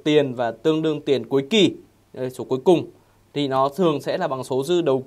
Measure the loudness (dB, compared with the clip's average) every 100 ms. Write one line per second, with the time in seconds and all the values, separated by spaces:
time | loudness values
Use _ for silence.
0 | 2 2 2 0 -4 -2 0 0 0 -2
1 | 0 -2 0 -2 2 2 2 0 -12 _
2 | _ -10 -10 -8 -6 -2 2 2 0 -12
3 | _ _ _ -6 -2 0 0 2 0 0
4 | -2 -4 -4 -6 -4 -4 0 0 2 0